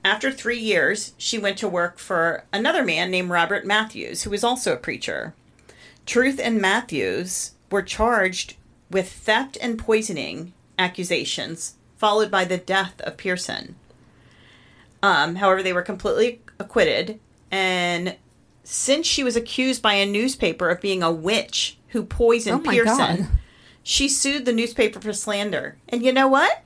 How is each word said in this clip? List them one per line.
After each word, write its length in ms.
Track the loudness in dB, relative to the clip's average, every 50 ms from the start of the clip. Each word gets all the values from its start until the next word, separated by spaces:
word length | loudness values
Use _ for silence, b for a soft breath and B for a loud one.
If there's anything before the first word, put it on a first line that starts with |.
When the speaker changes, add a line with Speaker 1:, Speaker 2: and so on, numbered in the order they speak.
| 2
Speaker 1:
After 280 | 2 2 2 0 -2
three 260 | -2 -2 -4 -4 -4 -2
years, 540 | 0 2 2 4 4 2 0 -2 -6 -10 _
she 220 | _ -6 -4 -4 0
went 200 | -2 -2 -2 -2
to 100 | -4 -2
work 320 | 0 0 -2 -2 -4 -10
for 420 | -8 -2 0 2 2 2 0 -2 -6 _
another 300 | -4 0 0 2 2 2
man 300 | 2 0 0 0 0 0
named 180 | 0 -2 0 2
Robert 340 | 2 2 2 2 0 -4 0
Matthews, 600 | 2 2 2 0 -2 -8 -12 -10 -8 -6 -6 -4
who 60 | -4
was 120 | -2 0
also 300 | 0 0 0 0 0 -2
a 40 | -2
preacher. 560 | -2 -4 -8 -8 -6 -6 -6 -6 -6 -8 -10 -12 _ _ _ _ B B B B B B B B B B
Truth 340 | 0 2 4 4 4 0 0
and 180 | -2 0 0 2
Matthews 920 | 2 2 2 0 -2 -4 -4 -2 -2 0 -2 -2 -4 -4 -4 -4 -6 -6 _ _ _ _
were 120 | -2 -2
charged 760 | -2 -2 -2 0 2 2 4 2 2 0 -2 -4 -8 -10 -12 -20 -20 _ _ _ _ _
with 180 | -2 -2 -2 -2
theft 440 | -10 -8 0 0 2 2 0 -2 -8 -6
and 160 | -6 -4 -4 -4
poisoning 760 | 0 2 2 2 2 -2 -6 -6 -6 -8 -8 -10 -12 -14 -16 _ _ _ _
accusations, 1000 | -2 -2 -2 -2 -6 -2 -2 -2 -2 -2 -4 -6 -6 -6 -8 -8 -10 -10 -12 -12 _ _ _ _
followed 360 | 0 2 4 4 4 2 2
by 120 | 2 0 0
the 140 | 0 -2 -4
death 420 | -2 0 0 0 0 -2 -8 -10
of 140 | -10 -10 -10
Pearson. 600 | -6 -4 -4 -4 -4 -4 -8 -8 -10 -10 -14 -20 -20 _ _ -20 _ b b b b b b b b b b b b b b b b b b b _
Um, 320 | 2 4 4 4 2 0 0
however, 280 | 2 2 4 4 4
they 120 | 2 0 -2
were 80 | -2
completely 580 | -2 -4 -8 -4 -2 0 2 2 2 0 0 -6 _ -20 _ _
acquitted, 640 | -14 -2 2 2 4 4 2 0 -2 -4 -8 -14 _ _ _ _ _ _
and 680 | -2 0 2 2 2 0 0 0 -2 -2 -4 -6 -6 -8 _ _ _ _ _ _ _ _ _
since 420 | -8 -6 -4 2 2 2 2 2
she 160 | -2 0 0
was 140 | 0 0 0
accused 440 | -2 -4 -2 -2 0 0 0 0 2
by 120 | 2 2 2
a 120 | 4 2
newspaper 640 | 2 0 0 0 0 0 0 0 -2 0 0 0 0
of 100 | 0 0
being 220 | -2 -2 -2 0
a 100 | 0 0
witch 680 | 0 0 0 0 0 0 -2 -2 -4 -4 -4 -4 -6 _ _ _
who 140 | -6 -6
poisoned 580 | -6 -4 0 2 4 4 4 4 2 0 -2 0
Speaker 2:
Oh 20 | 0
my 80 | 2
Speaker 1:
Pearson, 440 | 2 4 4 4 4 4 2 2 0 -2
Speaker 2:
God. 100 | 0 0 B B B B B B B B B B
Speaker 1:
she 260 | B -2 0 2 2 2
sued 360 | 2 2 0 0 -2 0 0
the 60 | 0
newspaper 480 | 2 2 0 -2 0 0 0 0 0 -4
for 120 | -8 -6
slander. 640 | -6 -6 -4 -4 -2 -2 -2 -2 -4 -4 -6 -8 -12 -16 _ -6
And 140 | -4 2
you 100 | 2 4
know 140 | 4 6 4 6
what? 340 | 6 4 4 2 2 -2 _